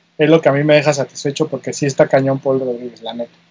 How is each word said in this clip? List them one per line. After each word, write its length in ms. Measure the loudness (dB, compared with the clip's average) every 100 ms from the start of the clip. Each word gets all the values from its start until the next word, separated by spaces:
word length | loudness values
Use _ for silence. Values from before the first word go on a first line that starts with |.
| _ -2
es 120 | 2
lo 120 | 4
que 80 | 4
a 40 |
mí 100 | 2
me 120 | 4 4
deja 180 | 4
satisfecho, 540 | -2 -4 -6 -8 -4 -4
porque 260 | -4 -10
sí 120 | -4 -4
está 220 | 0 2
cañón 320 | 2 0 -2
Paul 200 | -2 -2
Rodríguez, 440 | -2 -6 -10 -14
la 100 | -14
neta. 240 | -10 -12 _ _